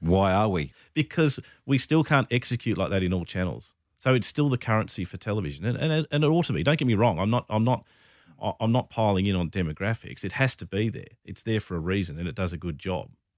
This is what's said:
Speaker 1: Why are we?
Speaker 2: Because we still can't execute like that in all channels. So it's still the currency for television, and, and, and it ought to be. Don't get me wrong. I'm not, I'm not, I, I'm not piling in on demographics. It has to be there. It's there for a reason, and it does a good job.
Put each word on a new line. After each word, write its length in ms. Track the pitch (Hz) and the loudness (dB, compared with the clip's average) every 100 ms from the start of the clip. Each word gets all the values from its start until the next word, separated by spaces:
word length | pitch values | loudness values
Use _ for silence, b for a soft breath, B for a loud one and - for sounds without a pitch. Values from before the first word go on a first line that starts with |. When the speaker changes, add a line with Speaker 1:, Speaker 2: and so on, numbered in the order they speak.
Speaker 1:
Why 320 | 80 92 98 | 2 4 4
are 160 | 95 107 | 4 4
we? 240 | 92 71 b b | 0 -2 b b
Speaker 2:
Because 460 | - 147 - 151 - B B - | -4 -2 2 2 0 B B -2
we 120 | 135 | 0
still 260 | - 160 | 4 2
can't 240 | 151 147 120 | 4 2 4
execute 480 | 120 - 120 - 95 | 0 0 -4 -2 0
like 120 | 85 | 0
that 140 | 95 | 0
in 100 | 90 | 2
all 100 | 90 | 0
channels. 500 | 85 95 90 58 - _ _ _ | -2 -4 -4 -4 -12 _ _ _
So 200 | 131 131 | 2 2
it's 120 | - | 2
still 220 | - 147 | 0 0
the 80 | 123 | 0
currency 460 | - 110 - - | 0 0 0 -6
for 140 | 90 - | -8 -8
television, 460 | - 104 80 69 | -4 -4 -4 -4
and, 140 | 101 123 | -4 -2
and, 300 | 156 156 151 | -2 -2 -2
and 140 | 147 | 0
it 40 | 151 | 2
ought 180 | 165 170 | 2 2
to 80 | |
be. 100 | 87 | 0
Don't 160 | - 151 | 2 2
get 80 | 131 | 2
me 80 | 104 | 4
wrong. 240 | 117 82 | 4 2
I'm 100 | 98 | 0
not, 160 | 123 - | 0 0
I'm 140 | 107 | 0
not, 220 | 113 123 - b b b b - | 2 0 -4 b b b b -8
I, 100 | - - | -8 -2
I'm 120 | 113 | 0
not 180 | 113 - | 0 0
piling 380 | - 110 95 101 | 0 2 4 2
in 80 | 92 | 0
on 160 | 85 | 0
demographics. 720 | 98 82 76 101 117 - - | -2 -4 -2 -4 -4 -8 -10
It 80 | 95 | -8
has 240 | - 131 - | -2 -2 -2
to 100 | - | -6
be 240 | 95 113 | -2 -2
there. 240 | 117 - - | -4 -12 -20
It's 200 | - 95 | -16 -10
there 160 | - 107 | -4 -4
for 160 | - 87 | -2 -6
a 40 | |
reason, 380 | 80 98 87 76 | -2 0 -2 -4
and 100 | 87 | -8
it 60 | |
does 180 | - 92 | -4 -4
a 60 | 82 | -4
good 220 | 87 71 | -8 -8
job. 320 | 92 90 - - _ | -4 -6 -6 -16 _